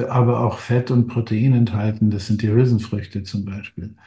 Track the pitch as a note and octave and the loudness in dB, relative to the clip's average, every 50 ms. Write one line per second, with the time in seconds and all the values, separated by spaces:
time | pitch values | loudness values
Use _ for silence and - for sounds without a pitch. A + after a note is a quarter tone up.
0 | A#2+ - - B2 A#2 A#2+ A#2+ A#2 A#2+ G#2+ - - - - B2 B2 B2 - C3 A#2+ | -4 0 2 2 4 4 2 2 0 -2 -2 -4 -4 -2 0 0 0 2 2 2
1 | A#2+ - - A#2 A2+ - A2 G#2+ A#2+ C3+ B2+ A#2+ A#2 G#2 F#2+ G2+ G#2 G#2+ G#2+ A2 | 2 0 -2 -4 -4 -2 0 0 2 4 4 4 2 2 0 0 -2 -2 0 0
2 | A2 G#2 G#2 G2+ - - G#2+ G#2 A2+ G#2+ G#2+ A#2+ C3 B2 A#2+ G#2 G#2+ - G#2 G2+ | 0 0 0 0 -2 -2 -2 0 0 2 4 4 4 4 2 0 0 -2 -6 -8
3 | F#2+ - - G2+ F#2+ - - G2+ G2 G2 G2 G#2 - - _ - F2+ F#2 - - | -6 -8 -8 -10 -8 -6 -6 -6 -6 -6 -8 -12 -12 -14 _ -14 -14 -14 -14 -18
4 | _ | _